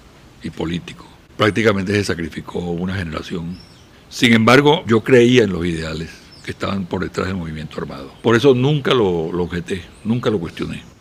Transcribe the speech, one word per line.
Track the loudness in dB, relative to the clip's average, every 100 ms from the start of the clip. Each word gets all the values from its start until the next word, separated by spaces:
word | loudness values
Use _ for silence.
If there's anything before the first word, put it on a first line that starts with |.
| -20 -20 -20 -16
y | -12
político. | -8 -6 -6 -8 -18 -20 -20 _ -2
Prácticamente | 0 2 2 0 0
se | -2
sacrificó | -2 -4 -8 -10 -10 -8
una | -6 -6 -6 -6
generación. | -6 -8 -10 -10 -10 -12 -18 -20 -20 -20 -18
Sin | 0 4
embargo, | 4 6 6 6 2 2
yo | 0
creía | 6 6 6 6
en | 4
los | 0
ideales | -4 -4 -6 -8 -10 -16 -20 -16
que | -14
estaban | -8 -6 -6
por | -6 -6
detrás | -6 -6 -6
del | -6
movimiento | -8 -10 -12 -12
armado. | -12 -12 -16 -4
Por | 2 4
eso | 6
nunca | 4 2 0 0
lo, | 2 2 0 -2
lo | -4
objeté, | -4 -6 -6 -10 -10 -10
nunca | -6 -4 -2
lo | -4
cuestioné. | -6 -8 -10 -10 -16 -20